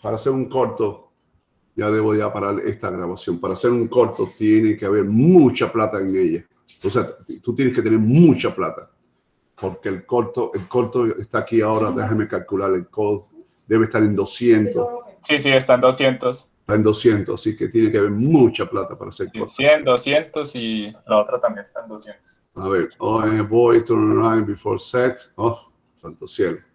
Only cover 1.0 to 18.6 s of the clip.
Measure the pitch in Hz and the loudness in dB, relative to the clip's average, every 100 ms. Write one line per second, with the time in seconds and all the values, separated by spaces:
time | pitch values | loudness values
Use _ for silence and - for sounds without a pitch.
1 | _ _ _ _ _ _ _ - 104 107 | _ _ _ _ _ _ _ -4 -2 0
2 | 107 107 104 104 98 101 - 107 101 92 | 0 0 -2 -4 -4 -4 -6 -6 -8 -8
3 | 87 92 - 87 92 92 120 120 113 123 | -8 -8 -8 -6 -6 -2 -2 0 0 0
4 | 107 - - - 107 110 110 104 101 104 | 0 0 -6 -2 2 4 2 -2 -2 0
5 | 101 110 156 185 131 - 117 113 107 107 | 2 4 6 8 6 2 -2 -2 -2 -2
6 | 98 95 90 85 - _ _ - - 123 | -2 0 0 -2 -8 _ _ -8 -2 -2
7 | 92 - - - - 120 131 120 110 113 | -4 -10 -18 -12 -8 -2 0 0 2 2
8 | 110 139 170 123 110 - 82 - - _ | 4 6 6 6 -2 -4 -6 -6 -18 _
9 | _ _ _ _ _ - 95 90 104 92 | _ _ _ _ _ -10 -10 -6 -6 -6
10 | - 123 113 - 110 101 90 127 113 127 | -2 -2 -2 -4 -6 -6 -4 -2 -2 -2
11 | 113 - 104 110 107 117 107 107 107 - | -2 -4 -6 -6 0 0 2 0 -2 -2
12 | 107 110 104 98 - 95 98 92 87 - | -2 -2 -2 -6 -4 -4 0 -2 -4 -4
13 | 104 101 _ - - _ - 110 113 117 | -2 -2 _ -20 -20 _ 0 2 2 2
14 | 107 98 95 - 120 110 104 - - - | 2 2 -2 0 4 4 4 -2 -4 -6
15 | - _ - 147 139 135 127 123 127 127 | -16 _ -2 0 2 2 4 4 4 2
16 | 135 127 127 127 _ _ - 104 107 104 | 0 0 -4 -6 _ _ -2 2 2 4
17 | 120 104 90 98 110 107 107 113 110 107 | 2 2 -2 -6 -6 -4 -2 2 2 2
18 | 101 104 131 160 117 - | 0 0 2 4 4 2